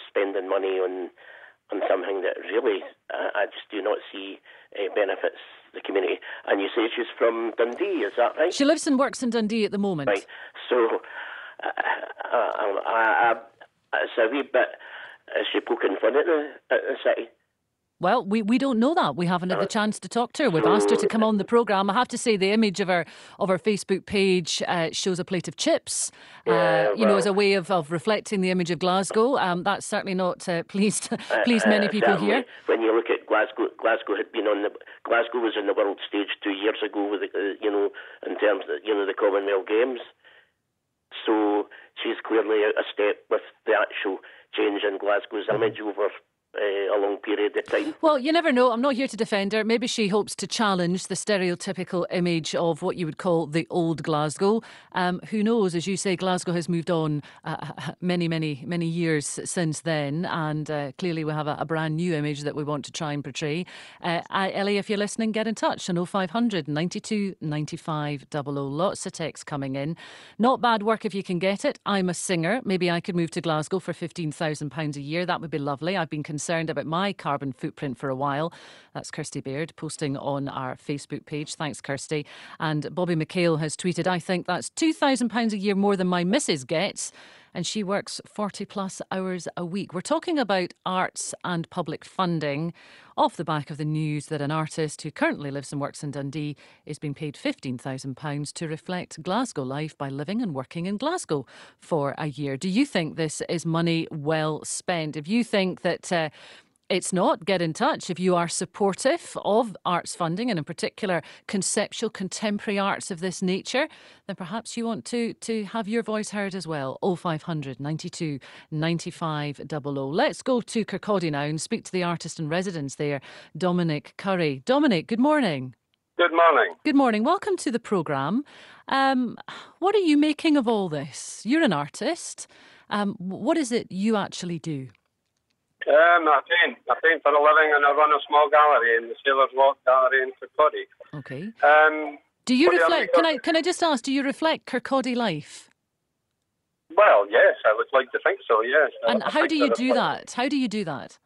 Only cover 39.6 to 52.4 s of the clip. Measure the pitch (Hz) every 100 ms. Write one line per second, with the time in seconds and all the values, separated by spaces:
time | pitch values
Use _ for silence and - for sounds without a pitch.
39.6 | 92 107 131 120 - _ _ - _ _
40.6 | _ _ _ _ _ - - 110 104 104
41.6 | - - - - 117 104 - 110 104 107
42.6 | 107 - - - 104 - - 107 - _
43.6 | - 104 101 - 101 95 - - _ -
44.6 | 107 101 104 95 101 101 - 107 98 107
45.6 | 110 107 107 98 101 - _ _ _ -
46.6 | 104 98 98 104 101 98 110 104 104 107
47.6 | - 104 302 - 320 285 277 330 320 247
48.6 | 247 233 277 247 269 214 220 202 196 220
49.6 | 214 226 247 - 202 208 190 - 196 -
50.6 | 208 185 175 180 - 185 - 202 180 175
51.6 | 196 185 170 180 - 185 175 165